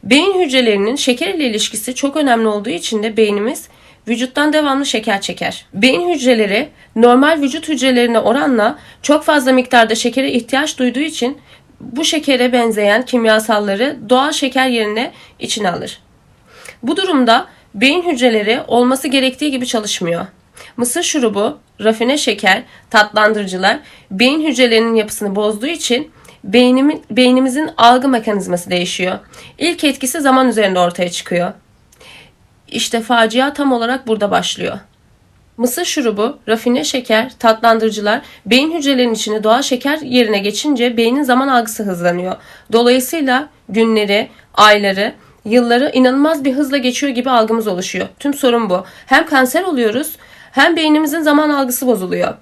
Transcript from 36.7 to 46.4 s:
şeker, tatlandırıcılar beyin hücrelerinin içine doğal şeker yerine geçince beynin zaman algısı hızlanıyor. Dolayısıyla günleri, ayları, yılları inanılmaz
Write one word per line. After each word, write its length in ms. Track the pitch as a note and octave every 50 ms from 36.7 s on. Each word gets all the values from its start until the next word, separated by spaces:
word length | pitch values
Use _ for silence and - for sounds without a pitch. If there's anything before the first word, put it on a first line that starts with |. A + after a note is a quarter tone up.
| A#3+ C4+ D#4
şeker, 480 | - - C4 B3 - A3 G#3+ A#3 C4 - _
tatlandırıcılar 840 | - A3+ A3 A3 A3+ A#3 A3+ A3+ G#3+ A3 G#3 G#3+ G3+ G#3 G#3+ C4+ - - - - _
beyin 320 | G3 A3 B3+ C#4+ D#4+ E4 E4+
hücrelerinin 360 | C#4 C#4 C#4 B3+ B3 A#3+ A3+
içine 300 | G#3+ - G#3+ G#3+ A3 G3+
doğal 180 | A3 A3 C4
şeker 360 | C#4 - C4+ A#3+ - C#4 D4+ D#4
yerine 400 | D#4 B3+ B3 B3 A#3+ G#3 G#3+ G3+
geçince 580 | G3 G3+ G#3 - - D4+ C#4+ A3+ A#3+ B3 A#3
beynin 260 | A3+ A3+ A3+ B3 C#4+
zaman 260 | D4+ B3 B3 B3 C4+ C#4
algısı 340 | C4 A#3+ A3+ A3 - -
hızlanıyor. 540 | A3 G3+ F#3 E3+ F3 F3 F3 F3+ F3+ F#3 F#3 - - - - - _ _
Dolayısıyla 760 | G#3+ A#3 A#3+ A#3+ B3 C4 B3+ - - E4 C#4+ C4 B3 C4 D4 D4 _ _ _ -
günleri, 600 | G3 A3 A3+ A3+ A3 G#3+ G#3 G3 G3+ G#3 B3+ - - _ _ _ _
ayları, 600 | - G#3 G#3+ G#3 G#3 G3+ G3 G3 G3 G#3 A3+ - - _ _ _ _ _
yılları 460 | G#3+ A3 B3 A#3+ A#3 A#3+ A#3+ C#4 - -
inanılmaz 500 | B3+ B3+ B3+ B3+ C#4 C#4+ D#4 E4 D4